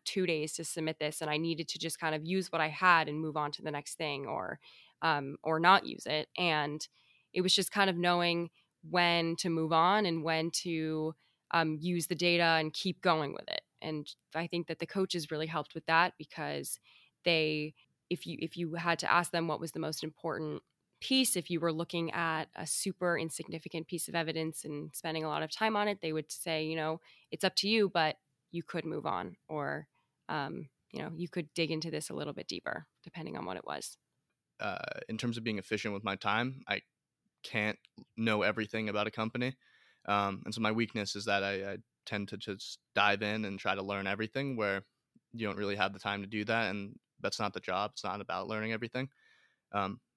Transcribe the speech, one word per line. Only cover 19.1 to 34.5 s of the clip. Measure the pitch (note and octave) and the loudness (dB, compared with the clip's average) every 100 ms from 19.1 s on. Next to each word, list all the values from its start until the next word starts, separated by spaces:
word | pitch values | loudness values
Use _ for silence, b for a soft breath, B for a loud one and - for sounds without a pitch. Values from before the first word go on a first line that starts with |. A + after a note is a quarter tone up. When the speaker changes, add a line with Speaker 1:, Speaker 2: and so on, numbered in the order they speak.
Speaker 1:
ask | E3+ E3+ | 2 4
them | E3+ E3 | 0 0
what | D3+ | -2
was | E3 | -4
the | - | -4
most | D#3 D#3+ D#3+ | -4 -4 -8
important | - E3 - D#3 D3 - _ _ _ | -6 -4 -2 -4 -6 -10 _ _ _
piece, | - C4 B3+ F#3 | 2 4 4 2
if | - | 0
you | E3+ | 0
were | E3 | 0
looking | D#3+ E3+ E3+ E3 | 0 -2 -2 -2
at | - E3 D#3+ - - | 0 0 -2 -4 -8
a | E3+ | -4
super | - G3 - F3 E3 | -2 -2 0 0 0
insignificant | E3 - E3+ E3 E3+ E3 E3 | -2 -6 -8 -10 -6 -8 -4
piece | F3 - | -4 -2
of | E3+ | -2
evidence | D#3+ D#3+ D#3+ - | 0 -2 -2 -4
and | D3+ D3 D#3 - | -6 -6 -8 -8
spending | E3 D#3+ | -4 -2
a | D#3 | -2
lot | D3+ | -2
of | D#3 | -4
time | - A3 G#3 | 0 0 2
on | G#3 | 0
it, | G3 | -2
they | D#3+ | -2
would | D#3 D3 | -4 -4
say, | - F3 D#3+ | -6 -4 -2
you | D#3 D#3+ | -2 -2
know, | D#3 D#3+ b b b | -2 -4 b b b
"It's | - | -2
up | F#3+ - | 0 2
to | G3 | 4
you, | A3+ G3 | 4 4
but | F3 D#3 - _ _ _ | 4 2 0 _ _ _
you | E3+ | -8
could | - E3+ D#3 | -4 -6 -4
move | D#3 - | -4 -2
on," | F2+ F2 - - | -2 -4 -10 -8
or, | D#3 C#3+ C#3+ D3+ _ _ _ - | -4 -4 -6 -8 _ _ _ -6
um, | D3+ C#3 - D3+ _ _ | -6 -4 -8 -12 _ _
you | - | -8
know, | D#3 | -8
"You | E3 F3 | -6 -6
could | F#3 D3+ | -6 -4
dig | - D#3 | -2 -2
into | D#3 D#3+ | -2 -4
this | D3+ - | -6 -6
a | - | -6
little | D3 | -6
bit | C#3+ - | -8 -8
deeper," | E2+ - - D#3 _ | -6 -6 -6 -10 _
depending | - E3+ D#3 - | -16 -12 -8 -6
on | F2+ | -6
what | F#2 | -6
it | - | -6
was. | D2 - - _ _ _ _ _ | -8 -8 -14 _ _ _ _ _